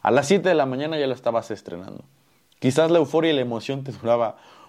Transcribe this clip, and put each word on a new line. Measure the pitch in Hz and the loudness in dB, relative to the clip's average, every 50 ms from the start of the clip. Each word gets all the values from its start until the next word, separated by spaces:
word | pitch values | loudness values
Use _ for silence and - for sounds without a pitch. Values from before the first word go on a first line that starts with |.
| - | 0
a | - | 2
las | 107 131 139 139 | 2 2 4 4
siete | 190 202 156 190 | 2 2 2 2
de | 175 | 2
la | 156 143 | 2 2
mañana | 131 127 127 143 156 160 156 | 0 -2 -4 -6 -4 -4 -2
ya | 143 135 | -2 -2
lo | 127 | -4
estabas | 120 - 120 113 117 110 - | -4 -4 -2 -2 -2 -4 -6
estrenando. | 110 98 - - - 85 92 101 - - - _ _ _ _ _ _ _ _ _ _ _ | -8 -12 -12 -12 -14 -14 -14 -16 -16 -18 -20 _ _ _ _ _ _ _ _ _ _ _
Quizás | - 127 131 143 160 165 170 | -2 0 2 4 4 4 4
la | 175 | 4
euforia | 156 131 - 160 160 165 156 | 2 2 2 2 2 2 2
y | |
la | 139 127 | 0 0
emoción | 123 117 113 107 - 135 139 135 | -2 -4 -6 -6 -6 -6 -6 -8
te | 135 | -10
duraba | 113 101 - 117 117 120 117 107 104 - - - - - - | -10 -6 -2 0 2 2 0 -2 -4 -8 -16 -20 -20 -20 -20